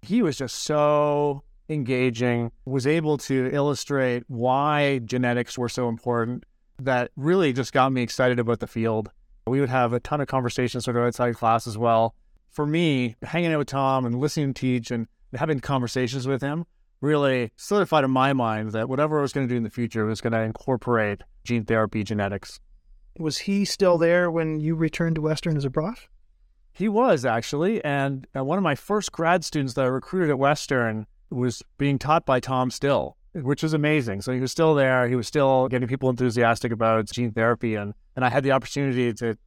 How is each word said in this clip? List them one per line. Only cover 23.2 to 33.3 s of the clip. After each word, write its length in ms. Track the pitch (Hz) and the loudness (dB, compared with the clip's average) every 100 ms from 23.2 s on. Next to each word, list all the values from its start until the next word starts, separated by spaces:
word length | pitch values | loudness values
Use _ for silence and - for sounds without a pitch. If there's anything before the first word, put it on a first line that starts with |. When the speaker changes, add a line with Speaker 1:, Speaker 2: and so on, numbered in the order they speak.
| 160 143 | -6 -4
Speaker 2:
he 260 | - 196 | -2 0
still 320 | 196 - 185 175 | 0 2 4 6
there 340 | 170 175 175 | 6 4 2
when 300 | 165 160 156 | 0 -2 -2
you 140 | 151 | -2
returned 400 | 160 160 - 165 160 | 0 -2 0 -2 0
to 60 | |
Western 340 | 151 156 175 151 | 0 -2 -2 -2
as 80 | |
a 60 | 135 | 0
prof? 380 | 127 165 240 - - _ _ _ _ _ | -2 -4 -8 -16 -20 _ _ _ _ _
Speaker 1:
He 160 | - 208 | -4 -2
was, 360 | 208 254 165 | 2 4 4
actually. 600 | 123 113 - 147 175 226 | 2 0 -2 -2 0 0
And, 420 | 147 143 139 135 - 139 | -2 -2 -2 -4 -8 -6
uh, 80 | |
one 140 | 135 180 | -2 0
of 60 | |
my 100 | 180 | 0
first 380 | 143 - 208 - | -2 -2 -2 -2
grad 320 | - 165 180 | -2 2 2
students 300 | 156 156 135 | 0 -4 -2
that 100 | 120 | 0
I 40 | 131 | 0
recruited 420 | 131 - 185 165 | 0 -4 -2 0
at 80 | 135 | 2
Western 680 | 139 147 - 135 117 110 107 _ _ | 2 0 0 0 0 -2 -8 _ _
was 320 | 131 123 113 - _ | -2 -2 -4 -14 _
being 180 | 143 139 | 0 0
taught 300 | 143 160 - | 2 0 4
by 140 | 127 | 0
Tom 320 | 123 131 127 | 2 -2 -2
still, 440 | - 139 131 65 - _ | -2 0 0 -2 -10 _